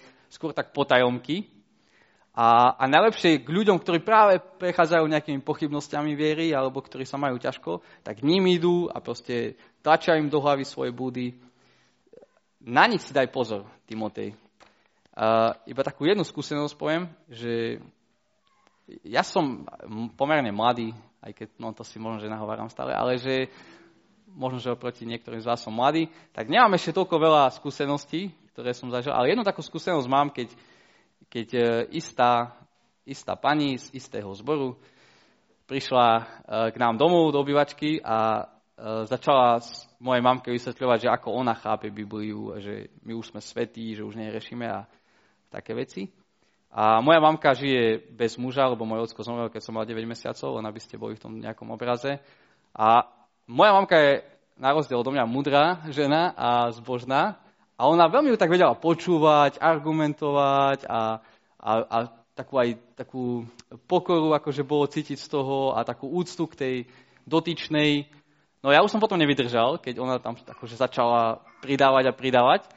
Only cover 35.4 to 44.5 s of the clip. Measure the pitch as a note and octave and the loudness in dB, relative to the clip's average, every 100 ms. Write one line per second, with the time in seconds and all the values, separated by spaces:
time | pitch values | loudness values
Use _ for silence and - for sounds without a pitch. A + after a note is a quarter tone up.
35.4 | _ _ - C3+ - B2+ A#2+ A2+ A2+ - | _ _ -12 -10 -2 2 4 4 -2 -14
36.4 | - A2 A2+ A#2+ A#2+ A2+ D#3+ F3 D#3 C#3+ | -10 -4 -4 -2 -2 2 4 4 2 0
37.4 | C#3 C#3+ C#3+ - D3+ D#3 - A2 A2 A2 | 0 0 0 -2 -4 -4 -4 -2 0 -2
38.4 | - _ _ - A2+ A2 A2 B2+ - C#3 | -6 _ _ -16 -10 -8 -6 -4 2 4
39.4 | B2 A#2+ - - - _ B2 B2 B2 B2+ | 4 4 -2 -16 -20 _ -2 2 2 2
40.4 | A#2+ A#2+ B2+ A#2+ B2+ A#2 A#2 A2 A#2+ A2 | -2 -6 -6 -4 0 2 2 0 -2 -4
41.4 | B2+ A2 A2 A2 G#2+ G#2 G#2 G#2+ G#2+ G#2+ | -2 -4 -4 -4 -6 -10 -10 -8 -8 -8
42.4 | G#2+ G#2 G2+ G#2 - _ - A2+ A2 G#2 | -10 -12 -12 -12 -14 _ -12 -12 -12 -16
43.4 | - - A#2 A#2 A2+ G#2+ G#2 A2 A2 A2 | -12 -8 -8 -8 -12 -10 -12 -12 -10 -10
44.4 | - | -12